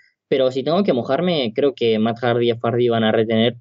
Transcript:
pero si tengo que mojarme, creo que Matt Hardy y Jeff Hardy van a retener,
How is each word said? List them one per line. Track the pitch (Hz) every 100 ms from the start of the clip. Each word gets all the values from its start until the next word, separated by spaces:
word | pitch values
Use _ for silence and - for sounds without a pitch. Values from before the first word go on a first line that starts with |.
| _ _ _
pero | 143 131
si | 131
tengo | 135 175
que | 202
mojarme, | 127 113 139 180 165 120 120
creo | 139
que | - 117 110
Matt | 113 117
Hardy | 123 117 120
y |
Jeff | 117
Hardy | 117 120 120
van | 113 110
a |
retener, | 110 113 113 117 123